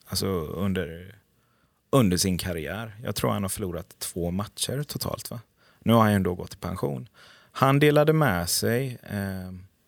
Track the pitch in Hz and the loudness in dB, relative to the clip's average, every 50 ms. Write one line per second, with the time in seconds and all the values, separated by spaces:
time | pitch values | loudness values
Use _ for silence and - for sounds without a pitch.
0 | _ - 95 92 98 98 95 87 76 - - - 98 98 92 92 82 78 82 85 | _ -6 -4 -2 -2 0 -2 -2 -2 -4 -4 -4 -2 0 0 -2 -4 -4 -8 -14
1 | 90 98 104 - _ _ _ _ _ _ _ _ _ _ _ _ _ - - 139 | -16 -18 -20 -20 _ _ _ _ _ _ _ _ _ _ _ _ _ 2 4 6
2 | 113 92 90 82 - 95 90 80 - 92 87 82 73 71 90 107 117 113 101 107 | 6 6 4 2 2 0 0 0 -2 -4 -4 -6 -6 -6 -8 -8 -10 -12 -14 -10
3 | 123 104 110 - - 123 107 104 98 95 - - 104 90 82 80 - - - - | -8 -6 -4 0 0 0 0 0 -2 -4 -4 -4 -6 -6 -6 -8 -10 -12 -14 -12
4 | - - - 90 85 87 87 98 104 - - - - - 117 143 147 - - 123 | -12 -8 -4 -4 -2 -2 -2 -2 -4 -6 -6 -8 -6 -4 -4 -6 -6 -8 -8 -6
5 | - - - - - - - 120 - _ _ _ _ _ _ _ - 107 117 117 | -6 -6 -6 -6 -8 -12 -12 -14 -14 _ _ _ _ _ _ _ 2 4 6 6
6 | 110 107 104 98 92 90 90 90 87 - - - - 87 90 - - 71 69 64 | 6 6 4 4 2 0 -2 -4 -8 -14 -12 -10 -8 -8 -6 -4 -4 -4 -4 -6
7 | - - _ _ - - - - _ _ - - 131 135 139 143 151 147 147 147 | -10 -14 _ _ -20 -20 -20 -20 _ _ -2 2 4 4 6 6 6 6 6 6
8 | 151 151 156 156 151 123 90 87 85 82 - - - 107 113 123 135 127 120 - | 4 4 4 4 4 2 2 0 0 -2 -2 0 0 0 0 0 -2 -6 -8 -12
9 | - - 101 101 98 98 95 95 92 92 92 92 95 - _ _ _ | -10 -8 -6 -4 -4 -4 -6 -8 -10 -12 -12 -14 -16 -20 _ _ _